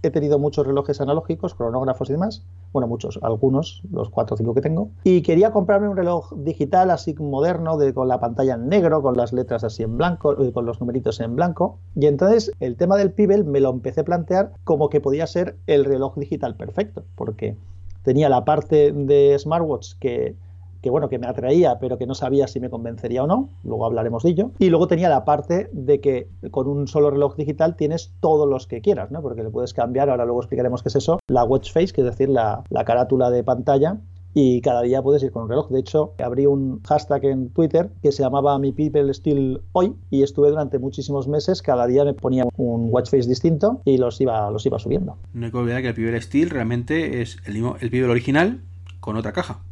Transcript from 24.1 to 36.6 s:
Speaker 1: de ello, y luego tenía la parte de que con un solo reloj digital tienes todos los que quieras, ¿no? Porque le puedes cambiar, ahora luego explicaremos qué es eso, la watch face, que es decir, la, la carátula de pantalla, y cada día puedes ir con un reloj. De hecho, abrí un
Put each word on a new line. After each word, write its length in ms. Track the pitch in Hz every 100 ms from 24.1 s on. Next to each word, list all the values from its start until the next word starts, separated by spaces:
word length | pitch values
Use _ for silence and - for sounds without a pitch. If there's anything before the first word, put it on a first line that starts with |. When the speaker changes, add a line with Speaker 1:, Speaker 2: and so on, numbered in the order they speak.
| 113
Speaker 1:
de 60 | 165
ello, 220 | 165 240 -
y 100 | 185
luego 180 | 165 180
tenía 220 | 165 175
la 160 | 147 -
parte 440 | 151 - 175 -
de 260 | - 131 139
que 300 | 143 127 - - -
con 160 | - 131
un 200 | 143 143
solo 220 | 156 147
reloj 260 | 139 143 147
digital 400 | 147 147 160 170
tienes 380 | 151 165 - -
todos 260 | 160 156 143
los 200 | 131 -
que 120 | 120
quieras, 300 | 110 156 95
¿no? 100 | 151
Porque 220 | 147 113
le 60 | 110
puedes 240 | 117 123
cambiar, 360 | - 120 127 143
ahora 140 | 123 120
luego 140 | 120
explicaremos 440 | 120 123 123 123
qué 60 | -
es 60 | 135
eso, 240 | 131 170 -
la 160 | 127
watch 300 | 117 135 -
face, 180 | 160 180
que 80 | -
es 60 | 127
decir, 220 | 104 135
la, 340 | 131 110 113 -
la 160 | 113 120
carátula 440 | 120 127 131 123
de 140 | 123
pantalla, 540 | 117 123 117 139 156 208 - - -
y 280 | - 135 123
cada 220 | 127 123
día 180 | 120 131
puedes 220 | 131 143
ir 80 | 135
con 120 | 117
un 60 | 113
reloj. 200 | 123 143
De 80 | 131
hecho, 340 | - 156 151 -
abrí 220 | 123 123 139
un 380 | 139